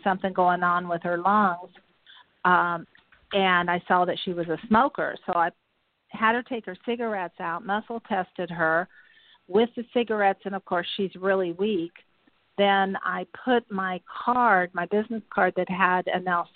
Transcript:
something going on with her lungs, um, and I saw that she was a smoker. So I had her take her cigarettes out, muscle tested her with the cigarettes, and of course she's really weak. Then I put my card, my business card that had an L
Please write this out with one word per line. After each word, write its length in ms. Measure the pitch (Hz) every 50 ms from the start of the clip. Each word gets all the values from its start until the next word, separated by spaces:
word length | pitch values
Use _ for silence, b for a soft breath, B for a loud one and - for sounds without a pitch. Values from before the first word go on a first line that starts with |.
| -
something 280 | 202 190 190 - 190 185
going 300 | 185 180 180 180 175 180
on 260 | 175 175 175 180 175
with 140 | 170 170 170
her 160 | 175 175 170
lungs, 520 | 175 190 208 214 208 185 170 175 180 - _ - _ _ _ _ B B B B B B _ _ -
um, 420 | 180 180 170 175 175 170 170 - - _ _ _ _ _ _ _ _ -
and 360 | 196 190 185 180 175 175 175
I 140 | 175 175 - -
saw 160 | 185 180 180
that 140 | 175 151 - -
she 80 | 196 175
was 160 | 175 170 175
a 100 | 156 - - -
smoker. 480 | 214 226 269 294 - - 156 131 - - -
So 60 | - 180
I 160 | 170 165 175 - _ _ _ _ _ _ _ _ _ _ _
had 260 | - - 226 220 233
her 80 | 247 240
take 220 | - 262 226 -
her 100 | 190 185 - -
cigarettes 540 | 240 240 240 233 226 214 190 180 170 - -
out, 260 | 180 170 165 170 -
muscle 340 | 190 202 214 - - 233 226 - -
tested 400 | 202 190 175 - _ - 180 170
her 400 | 170 170 160 160 160 165 190 - b b b b b b b b b b _ -
with 200 | 180 214 240 233 -
the 100 | 240 233 - -
cigarettes, 500 | 247 233 214 220 214 202 196 196 - -
and 100 | 196 196
of 100 | 185 -
course 220 | - 185 175 175 - -
she's 180 | - 196 180 -
really 360 | 185 185 196 190 190 185 170 165
weak. 400 | 180 202 220 214 170 165 170 - - _ _ _ _ _ _ _ _ _ _ _ -
Then 380 | 202 196 196 196 196 190 196 - -
I 240 | 185 185 185 185 - - - -
put 260 | 254 247 233 240 _
my 300 | 202 190 190 185 185 180 - - - - -
card, 500 | 240 247 254 240 226 196 180 180 180 -
my 100 | 175 175
business 360 | - 202 214 214 - 226 214 - _
card 240 | - 202 190 185 -
that 120 | 185 180 -
had 360 | 185 180 190 180 180 180 175 -
an 200 | - 180 180 185
L 200 | 175 170 165 - _